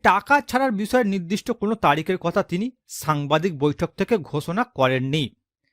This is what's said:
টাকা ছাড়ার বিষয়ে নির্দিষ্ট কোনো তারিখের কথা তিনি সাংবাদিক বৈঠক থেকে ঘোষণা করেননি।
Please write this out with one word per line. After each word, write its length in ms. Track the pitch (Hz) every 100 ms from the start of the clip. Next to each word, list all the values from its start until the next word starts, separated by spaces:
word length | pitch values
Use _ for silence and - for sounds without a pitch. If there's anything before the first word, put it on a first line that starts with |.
টাকা 320 | 214 190 - 285
ছাড়ার 320 | - 254 269
বিষয়ে 340 | 202 208 254 214
নির্দিষ্ট 420 | 196 170 202 -
কোনো 220 | 240 202 220
তারিখের 420 | 165 147 160 185
কথা 240 | 170 185
তিনি 240 | - 165 233 - _
সাংবাদিক 580 | - 147 151 143 156 180 151
বৈঠক 320 | 147 147 170 -
থেকে 180 | 190 220
ঘোষণা 400 | 143 147 - 180 247
করেননি। 500 | - 131 131 131 151 123 - _ _ _